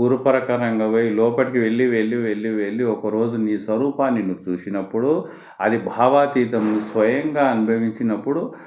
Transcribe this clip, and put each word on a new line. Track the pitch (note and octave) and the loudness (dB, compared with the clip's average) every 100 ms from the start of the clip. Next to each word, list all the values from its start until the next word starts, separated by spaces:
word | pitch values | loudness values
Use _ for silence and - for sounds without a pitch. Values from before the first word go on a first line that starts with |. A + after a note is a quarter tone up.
గురు | B2 B2+ | 2 2
ప్రకారంగా | C#3 C3 B2+ A#2+ A#2+ A2 A2 | 2 2 2 0 0 0 2
పోయి | A2+ A#2 | 2 2
లోపలికి | G#2+ A#2 A#2+ B2+ B2+ | 2 2 2 0 0
వెళ్ళి, | A2 A#2 B2+ | 0 2 2
వెళ్ళి, | A#2 A2 A#2+ | 2 0 -2
వెళ్ళి, | A2+ G#2 A2+ | -2 -2 -4
వెళ్ళి | G#2+ G2+ A2 | -2 -4 -2
ఒకరోజు | A#2+ G#2+ G#2+ G#2+ A#2 A#2 | -2 -2 -2 -2 0 0
నీ | G#2+ G#2 | -2 -2
స్వరూపాన్ని | G#2+ A2 C#3 C#3 C3+ A#2 | -2 0 0 0 0 0
నువ్వు | F#2+ E2+ F#2 | -2 -4 -4
చూసినప్పుడు | F2+ - G2 F#2 A2+ C3 E3+ - - - - | -6 -4 -6 -4 -2 0 0 -2 -14 -18 -4
అది | G#2 A2+ | 0 0
భావాతీతం. | F#2+ - B2 C#3+ C#3+ C3 A2+ A#2 | -2 2 4 4 4 2 0 0
నువ్వు | G#2+ G#2+ | 0 0
స్వయంగా | G#2+ A2+ G#2+ C3+ D#3 D3 C3+ | -2 0 2 2 -2 0 2
అనుభవించినప్పుడు | A#2 A2 A2+ A2+ A2 A#2 G#2 C3+ D#3 - - | 2 2 0 0 -2 -2 -2 -2 -4 -4 -10